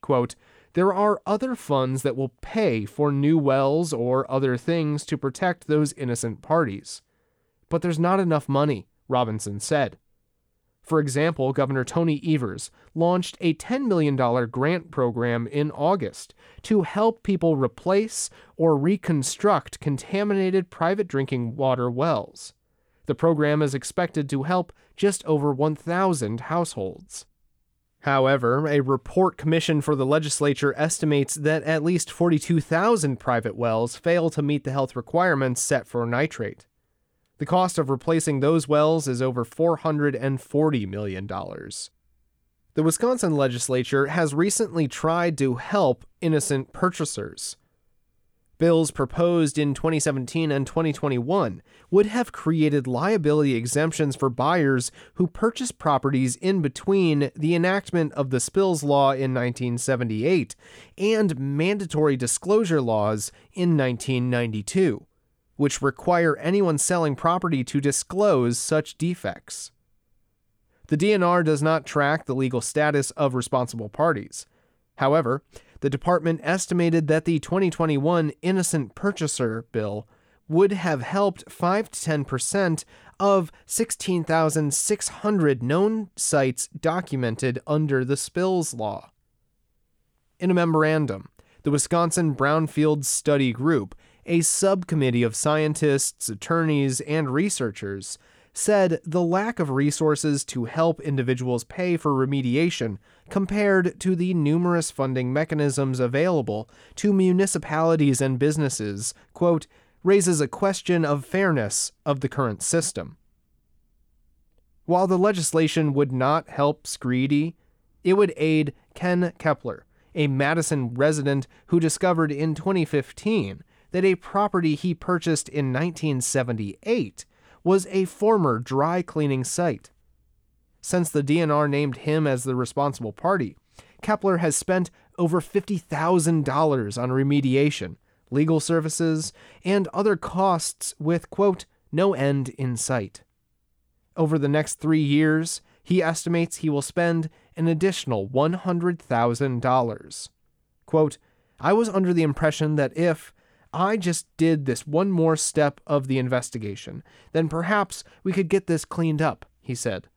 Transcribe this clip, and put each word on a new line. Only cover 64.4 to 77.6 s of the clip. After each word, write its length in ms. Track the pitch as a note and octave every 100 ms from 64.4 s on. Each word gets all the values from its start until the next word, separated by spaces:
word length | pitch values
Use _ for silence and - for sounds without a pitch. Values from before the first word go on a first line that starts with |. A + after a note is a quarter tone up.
| A#2+ G#2+ G2+ F#3+ F#3 G#2 - _ _ _ _ -
which 260 | C#3+ -
require 540 | C#3 - - F3 E3+ C#3+
anyone 420 | D#3 G3 F#3+ D3+
selling 380 | - F3+ D#3+ C3+
property 480 | E3 F3+ F3+ C#3+
to 160 | B2 C#3+
disclose 800 | C#3 C3+ - F3+ G#3 D3+ A#2+ A#2+
such 360 | - D#3 D3+ -
defects. 760 | E3 F3 G2 F#2+ - - - _ _ _ _ _ _ _ _ _ _ _ -
The 100 | D3+
D 160 | F#3+
N 120 | G#3
R 180 | F3 F3+
does 220 | D#3+ D3+
not 200 | D#3 D#3+
track 420 | C3+ - C#3+ D#3+ -
the 80 | C3
legal 240 | C3 B2
status 500 | - D3+ D3+ D3 C3+ -
of 180 | C#3+
responsible 540 | B2+ B2 C3 B2 A#2+ G#2
parties. 580 | - D#3+ C3+ - - - _ _ _ _ -
However, 440 | C3+ D3+ B2+ C3+ _ - _ -
the 100 | C#3
department 500 | C3+ - F3 D#3+ E3
estimated 640 | D3 F#3 - F3 E3+ E3 D3+
that 160 | D#3
the 160 | D#3+ D#3+
twenty 280 | - F3+